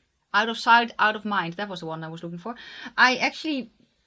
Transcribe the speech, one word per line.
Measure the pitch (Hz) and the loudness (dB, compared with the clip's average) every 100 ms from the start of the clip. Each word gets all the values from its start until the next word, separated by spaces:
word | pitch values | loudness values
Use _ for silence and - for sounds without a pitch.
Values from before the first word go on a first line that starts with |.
| _ _ _ | _ _ _
out | 202 220 | 0 0
of | 226 | -2
sight, | 247 233 233 - | 6 6 6 0
out | 208 214 | 0 0
of | |
mind. | 208 196 170 | -4 -2 -2
That | 170 202 | -6 -8
was | 180 | -8
the | 160 | -8
one | 160 | -8
I | 160 | -10
was | 165 | -10
looking | 170 175 | -12 -10
for. | 226 233 - - 254 - | -10 -12 -14 -16 -10 4
I | 247 254 | 4 4
actually | 285 - 320 277 - _ _ _ | -2 -4 -6 -6 -6 _ _ _